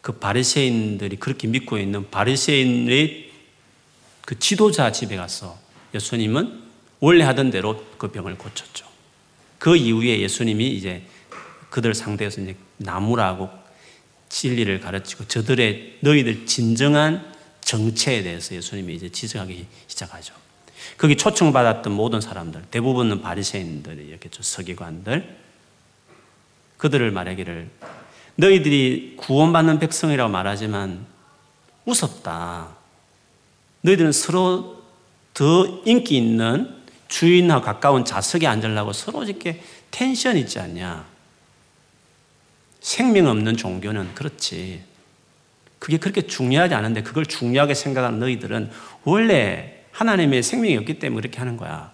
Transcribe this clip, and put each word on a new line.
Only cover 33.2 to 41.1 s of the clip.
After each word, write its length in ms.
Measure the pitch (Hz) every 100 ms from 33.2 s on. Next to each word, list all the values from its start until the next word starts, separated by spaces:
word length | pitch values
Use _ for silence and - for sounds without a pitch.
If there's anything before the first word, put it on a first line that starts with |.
| _ _ _ _ _ _
너희들은 300 | 160 190 160
서로 720 | 147 - 175 185 185 - - - _ _ _ _
더 480 | - 143 170 185 180
인기 320 | - 240 - 139
있는 600 | 113 113 113 127 262 - - - _
주인하고 560 | - 165 180 175 143
가까운 400 | 120 104 143 135
좌석에 420 | 120 98 101 175 160
앉으려고 460 | 107 110 107 104
서로 320 | 101 - 254
이렇게 380 | 233 196 175 165 - - _
텐션 460 | - 262 247 254 208
있지 220 | 123 -
않냐? 480 | 87 85 90 80 78